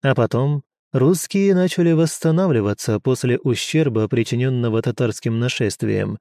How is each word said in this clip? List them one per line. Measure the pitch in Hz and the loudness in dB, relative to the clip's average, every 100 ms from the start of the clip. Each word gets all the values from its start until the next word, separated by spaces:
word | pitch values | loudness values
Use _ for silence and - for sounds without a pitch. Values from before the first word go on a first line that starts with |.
А | 139 | 0
потом | 131 113 117 139 147 - _ _ | 0 0 0 0 -2 -6 _ _
русские | 135 135 185 - 196 196 185 | 0 2 2 -2 0 2 2
начали | 180 - 170 | 2 2 2
восстанавливаться | 160 160 - 160 160 185 123 101 104 - 104 | 2 0 0 0 2 2 2 0 -2 -2 -2
после | - 127 127 120 | 0 -2 0 0
ущерба, | 131 117 - 151 151 110 107 | 0 -2 0 0 0 0 0
причиненного | 123 113 120 131 127 120 110 | 0 0 0 0 0 0 0
татарским | 117 117 123 101 123 113 | -2 -2 -2 -2 -4 -2
нашествием | 123 - 107 - 110 104 101 104 | -2 -2 -4 -2 -2 -2 -4 -8